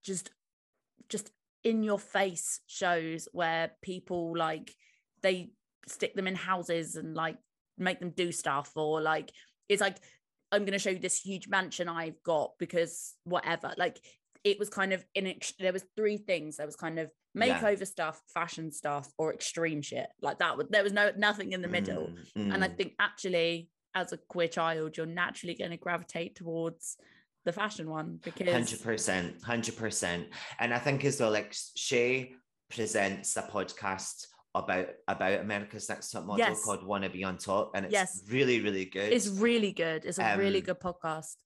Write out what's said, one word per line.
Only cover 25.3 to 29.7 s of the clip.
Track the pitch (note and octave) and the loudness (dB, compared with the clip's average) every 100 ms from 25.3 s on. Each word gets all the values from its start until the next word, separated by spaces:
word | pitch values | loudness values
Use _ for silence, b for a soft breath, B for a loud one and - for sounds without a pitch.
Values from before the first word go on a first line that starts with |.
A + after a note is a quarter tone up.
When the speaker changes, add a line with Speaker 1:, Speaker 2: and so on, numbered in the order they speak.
| - F3 | -2 -8
Speaker 1:
gonna | E3+ F#3+ E3+ | -4 -6 -4
gravitate | F3+ F3 F3 E3+ E3+ - | -2 -2 -2 -6 -6 -6
towards | E3+ E3 E3 E3 - - b b b _ | -6 -2 -2 -4 -12 -12 b b b _
the | - | -6
fashion | E3+ G#3 G#3 D#3+ | -2 -4 -4 -6
one | D#3 E3 E3 | -6 -6 -8
because | - - F3+ | -10 -4 2
Speaker 2:
Hundred | C3 A#2 A2+ | 2 0 -2
percent, | A2+ G#2+ - F#2 F2 - | -2 0 2 2 0 -6
hundred | - A#2 A2+ | -2 0 0